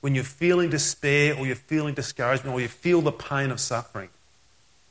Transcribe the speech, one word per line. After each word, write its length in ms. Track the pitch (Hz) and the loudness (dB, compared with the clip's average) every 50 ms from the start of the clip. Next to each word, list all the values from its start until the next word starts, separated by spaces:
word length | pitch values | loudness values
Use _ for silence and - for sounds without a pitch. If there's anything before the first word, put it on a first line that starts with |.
when 140 | - 143 139 | -2 0 0
you're 100 | 131 127 | 0 0
feeling 460 | - - - 170 175 180 180 175 165 | -4 -4 0 2 4 4 4 2 2
despair 680 | 156 147 - - - - - 143 143 143 147 151 147 | 0 0 -2 -2 -2 -2 0 2 4 4 4 2 2
or 100 | 131 135 | 0 -2
you're 80 | 131 123 | -4 -4
feeling 380 | - - - 156 156 151 147 | -6 -4 -2 -2 -2 0 -2
discouragement 640 | 139 143 - - - - 120 120 135 127 131 135 127 | -4 -4 -6 -6 -4 -2 0 0 0 0 -2 -4 -4
or 80 | 127 | -4
you 60 | 123 113 | -4 -6
feel 340 | - - - 175 175 170 | -6 -4 0 2 4 4
the 100 | 151 147 | 4 2
pain 380 | - - - - 143 139 139 131 | 0 -4 -6 -4 -2 -2 -2 -2
of 100 | 120 107 | -2 -4
suffering. 480 | - - 123 117 117 - - 101 95 92 - _ _ _ _ _ _ _ _ _ _ _ _ _ _ _ | -4 -4 -4 -4 -6 -8 -12 -14 -14 -14 -16 _ _ _ _ _ _ _ _ _ _ _ _ _ _ _